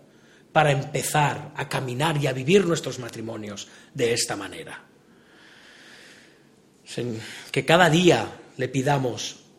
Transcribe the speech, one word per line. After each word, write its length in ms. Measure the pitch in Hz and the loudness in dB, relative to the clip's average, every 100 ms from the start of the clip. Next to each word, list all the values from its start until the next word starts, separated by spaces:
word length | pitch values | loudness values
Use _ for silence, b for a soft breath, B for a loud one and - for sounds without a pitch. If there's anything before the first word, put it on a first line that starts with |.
| - b b b b | -20 b b b b
para 200 | 156 151 | 2 4
empezar 800 | 135 127 135 - 156 143 123 - | 2 -2 -6 -2 0 0 -2 -10
a 140 | - 135 | -10 -6
caminar 480 | 139 131 123 147 147 | -4 -4 -2 -2 0
y 100 | 143 | -2
a 60 | |
vivir 340 | 131 131 202 175 | -2 4 4 4
nuestros 320 | 165 139 127 | -2 -4 -10
matrimonios 720 | 117 117 110 110 104 98 - B B | -10 -10 -10 -10 -10 -12 -14 B B
de 200 | 139 120 | -2 0
esta 200 | 117 - 101 | 2 -2 -6
manera. 480 | 95 87 - - - _ _ B B B B B B B B B B B B B B B _ _ - | -8 -12 -14 -16 -20 _ _ B B B B B B B B B B B B B B B _ _ -12
Sen-, 320 | - 120 110 - B B | -8 -6 -8 -10 B B
que 120 | 139 | -2
cada 240 | 131 165 175 | 4 6 6
día 380 | 160 175 127 101 - - - | 6 6 6 2 -10 -16 -8
le 120 | 127 | -4
pidamos, 760 | 135 131 143 127 104 - - - | -2 0 0 0 -4 -10 -12 -20